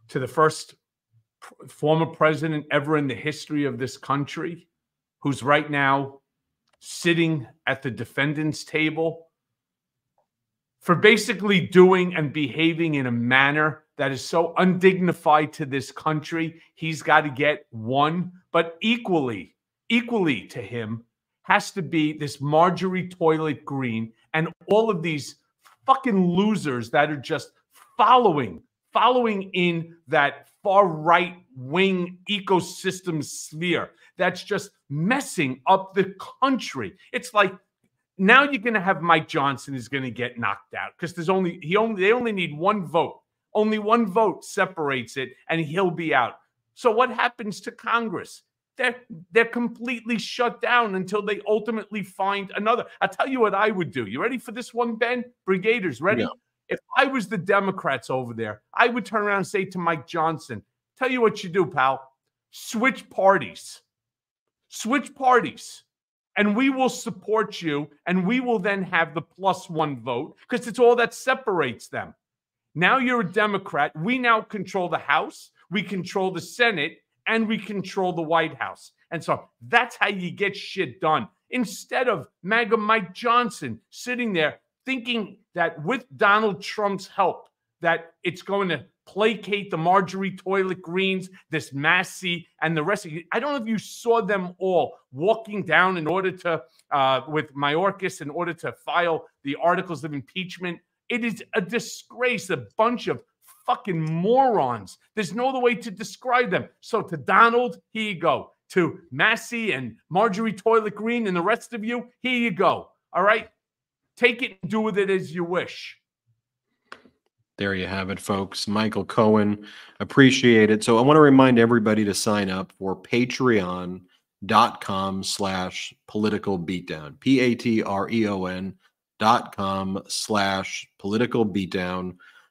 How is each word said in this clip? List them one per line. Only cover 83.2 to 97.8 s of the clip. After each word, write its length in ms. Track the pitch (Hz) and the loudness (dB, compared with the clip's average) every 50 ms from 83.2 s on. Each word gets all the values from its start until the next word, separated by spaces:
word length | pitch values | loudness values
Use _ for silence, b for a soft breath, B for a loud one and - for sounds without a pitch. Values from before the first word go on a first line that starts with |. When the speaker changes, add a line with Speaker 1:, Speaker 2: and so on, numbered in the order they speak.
| 233 240 233 240 240 208 - - 156 120 110 113 _ _ | -2 2 2 2 2 0 -6 -8 -10 -10 -10 -10 _ _
Speaker 1:
sitting 420 | - - - 247 247 233 240 220 | -20 -12 -6 -6 -4 -2 -2 -2
there 300 | 190 160 151 143 - - _ _ _ _ - | 0 2 0 0 0 -4 _ _ _ _ -8
thinking 520 | 262 262 254 226 247 240 226 196 - - _ _ _ - | -6 -6 -6 -4 -4 -4 -4 -4 -6 -12 _ _ _ -8
that 300 | 175 170 165 170 151 147 | -6 -6 -6 -6 -6 -4
with 220 | 180 262 262 - _ 139 | -4 -4 -4 -6 _ -4
Donald 460 | 120 214 202 202 214 220 214 180 - | 0 4 4 4 4 2 0 -2 -4
Trump's 460 | - - - 214 208 202 196 190 - | -10 -10 -6 -4 -2 -2 -2 -4 -10
help, 420 | - - - 190 165 - - - _ _ _ _ _ _ - | -10 -2 0 0 0 0 -4 -12 _ _ _ _ _ _ -4
that 320 | 170 165 170 165 - - _ _ - | 0 0 0 0 -4 -12 _ _ -6
it's 180 | 180 - - | -6 -6 -6
going 280 | - - 196 202 196 175 | -8 -4 -2 -2 0 -2
to 160 | 156 135 - _ _ _ _ | -4 -6 -8 _ _ _ _
placate 640 | - - 185 214 226 226 - 190 190 208 202 196 202 | -12 -4 0 0 0 0 -2 -6 -6 -6 -6 -4 -6
the 80 | 220 | -4
Marjorie 580 | 160 160 175 185 196 185 185 190 190 196 190 190 | -2 2 4 4 4 4 2 -4 -6 -6 -6 -6
Toilet 440 | 185 - 185 196 196 190 190 180 185 | -8 -6 -2 0 0 0 0 -2 -6
Greens, 480 | - 165 175 190 190 190 190 185 185 - B B B B | -8 -6 -2 0 0 0 0 -2 -4 -10 B B B B
this 240 | 160 151 - - 135 | -6 -6 -6 -6 -8
Massey, 760 | 139 147 160 175 185 180 - - - 185 180 170 170 175 _ _ - | -2 2 2 2 2 0 -4 -8 -8 -6 -4 -4 -4 -6 _ _ -4
and 140 | 151 160 165 | -2 -2 0
the 60 | 156 151 | 0 0
rest 220 | 180 208 202 - | -2 -2 -4 -4
of 60 | 160 | -10
you. 120 | 151 170 - - - | -12 -12 -8 -4 -4
I 60 | 233 | -4
don't 120 | 262 294 285 | -2 -2 -4
know 80 | 277 | -4
if 60 | 214 | -4
you 100 | 226 220 | -4 -4
saw 440 | 185 - - - - - 233 233 226 | -4 -6 -8 -16 -8 0 2 2 2
them 340 | 226 185 208 190 180 180 - - | 2 0 -2 -2 -2 -6 -8 -4
all 360 | 190 185 185 160 135 113 - - _ _ | -2 0 2 2 0 0 -6 -16 _ _
walking 520 | 127 131 165 208 226 - - 202 208 202 170 | -10 -2 0 0 0 0 -2 -8 -8 -8 -2
down 340 | 170 151 165 180 190 185 | 2 4 4 4 4 2
in 100 | 175 156 | -2 -2
order 240 | 151 175 190 185 185 | 0 0 0 0 -2
to, 320 | 185 180 - 175 160 151 - b b b b - | -4 -4 -4 -4 -4 -4 -6 b b b b -4
uh, 300 | - 139 135 131 135 127 127 | 0 2 2 2 2 0 -2
with 260 | 156 151 156 147 151 131 | -4 -4 -4 -4 -4 -6
Mayorkas 680 | 143 143 143 151 165 | -4 -2 0 0 2